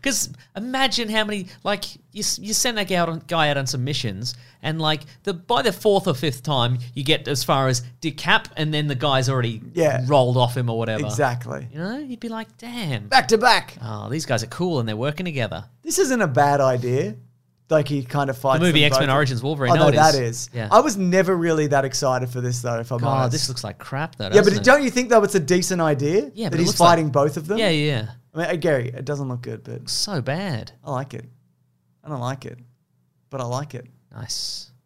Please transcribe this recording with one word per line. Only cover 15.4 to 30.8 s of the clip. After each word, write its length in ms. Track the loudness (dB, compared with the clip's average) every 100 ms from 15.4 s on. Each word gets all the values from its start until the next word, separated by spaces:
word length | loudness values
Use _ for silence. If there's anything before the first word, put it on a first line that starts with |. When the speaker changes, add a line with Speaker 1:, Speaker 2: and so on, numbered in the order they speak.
| -4 -6 -12 _
Speaker 2:
This 160 | -6 0
isn't 220 | 2 2
a 60 | 2
bad 340 | 4 4 4
idea. 540 | 2 2 0 0 -2 -6 -18 _ _ _ _
Like, 200 | 0 2
he 140 | -4
kind 260 | -2 -2 -2
of 80 | -2
fights 220 | 0 4
Speaker 1:
The 40 | 4
movie 120 | 6
Speaker 2:
them 60 | 6
Speaker 1:
X-Men 160 | 4 4
Speaker 2:
both. 60 | 2
Speaker 1:
Origins 280 | 2 0
Wolverine, 300 | -4 -2 2
Speaker 2:
Oh, 20 | 4
no, 80 | 6
Speaker 1:
notice. 100 | 6
Speaker 2:
that 160 | 6 4
is. 340 | -2 -6 -8
Speaker 1:
Yeah. 160 | -8 4
Speaker 2:
I 80 | 4
was 160 | 4 0
never 400 | 2 2 2 2
really 320 | 2 2 2
that 160 | 2
excited 460 | 0 -2 0 0 -2
for 100 | -4
this, 220 | -4 -4
though, 180 | -4 -4
if 120 | -4
I'm 60 | -2
Speaker 1:
God, 180 | 0 2
Speaker 2:
honest. 140 | 0
Speaker 1:
this 160 | 0 -4
looks 140 | -6 -10
like 120 | -12
crap, 380 | -10 -6 -6 -8
though, 100 | 2
Speaker 2:
Yeah, 40 | 6
but 100 | 6
Speaker 1:
doesn't 140 | 4
it? 40 |
Speaker 2:
don't 200 | 6 6
you 60 | 4
think, 200 | -2 4
though, 120 | 4
it's 120 | 4 0
a 40 |
decent 400 | 2 0 2 0
idea 500 | 0 2 2 0 -2
Speaker 1:
Yeah, 120 | -6 -4
Speaker 2:
that 60 |
Speaker 1:
but 20 |
it 60 | 0
Speaker 2:
he's 80 | 0
Speaker 1:
looks 120 | 4
like 100 | 4
Speaker 2:
fighting 180 | 4 2
both 260 | 2 0 -2
of 100 | -4
them? 100 | 0
Speaker 1:
Yeah, 100 | 2
yeah, 160 | 2 0 -2
yeah. 60 | -6 -12 _
Speaker 2:
I 40 | -6
mean, 100 | -4
uh, 40 | -2
Gary, 320 | 0 0 -2
it 140 | -8
doesn't 240 | -8 -6 -6
look 140 | -8
good, 220 | -8 -12 -12
but 240 | -14 -8
Speaker 1:
So 320 | -6 -4 -4
bad. 500 | -4 -4 -4 -6 -10 _